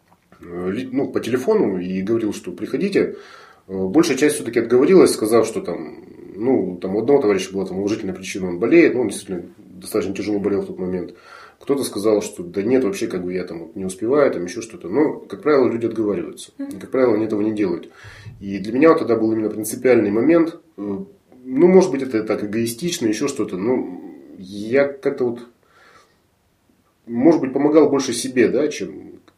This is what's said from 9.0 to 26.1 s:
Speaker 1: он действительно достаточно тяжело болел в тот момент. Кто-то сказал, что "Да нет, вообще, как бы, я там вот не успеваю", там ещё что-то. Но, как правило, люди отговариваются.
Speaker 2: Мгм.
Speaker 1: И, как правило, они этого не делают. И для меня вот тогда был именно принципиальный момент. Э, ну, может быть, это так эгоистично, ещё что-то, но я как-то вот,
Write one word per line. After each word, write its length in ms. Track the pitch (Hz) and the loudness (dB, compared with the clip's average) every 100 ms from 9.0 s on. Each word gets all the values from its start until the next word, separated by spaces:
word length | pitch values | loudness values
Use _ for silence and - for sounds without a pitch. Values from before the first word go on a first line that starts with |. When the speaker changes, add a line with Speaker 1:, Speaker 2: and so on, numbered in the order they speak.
Speaker 1:
он 60 | 113 | -2
действительно 340 | - - 90 85 - | -4 -8 -10 -10 -18
достаточно 560 | - 92 - 107 95 95 | -20 -18 -4 -4 -2 -6
тяжело 240 | 101 104 | -4 -2
болел 220 | 98 98 | 0 -2
в 60 | 95 | -4
тот 120 | 92 | -8
момент. 340 | 92 92 87 - - - - _ | -6 -6 -8 -14 -20 -20 -20 _
Кто-то 220 | - 139 120 | -4 -2 -2
сказал, 360 | 107 104 107 | -2 2 2
что 220 | - - | 0 -10
"Да 180 | 87 95 | -8 -4
нет, 220 | 101 131 | 2 2
вообще, 240 | 98 95 107 | 2 -2 -4
как 160 | 92 | -4
бы, 100 | 90 | -4
я 120 | 92 90 | -6 -8
там 140 | 85 | -10
вот 160 | 82 - | -12 -8
не 80 | 92 | -8
успеваю", 440 | - 110 143 135 | -6 0 2 2
там 100 | 90 | 0
ещё 180 | 90 - | -6 -8
что-то. 280 | - 87 85 | -12 -12 -4
Но, 300 | 107 151 - | 0 0 -2
как 220 | - 98 | -12 -6
правило, 280 | 143 147 117 | 2 4 4
люди 160 | 113 113 | 2 -4
отговариваются. 680 | - 107 92 78 - - _ | -2 -2 -2 -4 -12 -20 _
Speaker 2:
Мгм. 120 | 277 | -12
Speaker 1:
И, 80 | - | -12
как 120 | - | -6
правило, 220 | 131 127 107 | 2 4 4
они 80 | 110 | 0
этого 160 | 107 | -2
не 120 | 107 | -2
делают. 360 | 104 98 85 - - - - - - | 0 -2 -2 -8 -20 -20 -20 -20 -14
И 160 | 98 98 | -8 -6
для 140 | 98 | -4
меня 160 | 120 160 | 4 6
вот 100 | 160 | 6
тогда 160 | 113 113 | 2 0
был 160 | 110 | 2
именно 180 | 110 107 | 0 -2
принципиальный 640 | 107 107 - 131 120 104 | -4 -8 -2 4 4 4
момент. 480 | 104 135 170 160 - _ - | 2 4 4 2 -4 _ -12
Э, 200 | 101 98 - - _ 127 127 | -8 -8 -10 -18 _ -20 -8
ну, 220 | 131 180 | 2 6
может 240 | 185 165 | 8 6
быть, 100 | 135 | 0
это 220 | 131 110 | -2 -2
так 200 | 104 101 | -2 -4
эгоистично, 640 | 101 107 117 - 175 - 113 | -4 -2 -4 -4 -6 -2 0
ещё 200 | 107 143 | 0 -2
что-то, 260 | - 101 92 | -2 -4 -2
но 440 | 104 127 - - - - 69 80 | 0 0 -2 -10 -16 -18 -20 -20
я 500 | 92 101 107 127 139 | -14 -10 -2 2 2
как-то 360 | - 143 139 123 | 0 -4 -2 -2
вот, 140 | 117 - _ _ _ _ - _ | -4 -12 _ _ _ _ -20 _